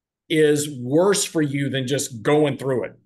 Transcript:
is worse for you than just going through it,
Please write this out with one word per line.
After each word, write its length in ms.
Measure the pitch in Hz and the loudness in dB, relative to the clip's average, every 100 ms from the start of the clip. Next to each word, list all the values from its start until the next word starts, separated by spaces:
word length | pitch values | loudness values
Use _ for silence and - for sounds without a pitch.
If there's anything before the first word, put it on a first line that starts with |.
| _ _ - | _ _ -2
is 420 | 156 151 147 151 | 2 4 2 -2
worse 540 | 131 123 151 190 190 | -8 0 2 4 2
for 180 | - 170 | 0 -2
you 280 | 151 139 135 | -2 -2 -2
than 180 | 131 127 | -4 -2
just 340 | 135 - 117 | -4 -4 -6
going 360 | 123 151 151 127 | 0 2 2 -2
through 260 | 127 123 | -2 -2
it, 100 | 90 - | -4 -10